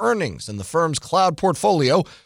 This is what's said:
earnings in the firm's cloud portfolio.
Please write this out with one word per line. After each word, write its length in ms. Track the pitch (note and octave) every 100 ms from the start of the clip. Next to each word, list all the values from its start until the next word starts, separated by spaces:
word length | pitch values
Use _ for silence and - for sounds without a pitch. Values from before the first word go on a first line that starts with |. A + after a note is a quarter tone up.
earnings 480 | A3+ A3+ D3 D#2 -
in 80 | G#2
the 80 | G2
firm's 340 | E3 E3 D3
cloud 380 | - F#3 F#3 D#3+
portfolio. 640 | F#3+ D#3+ G#3 F3+ C3 F#3 - -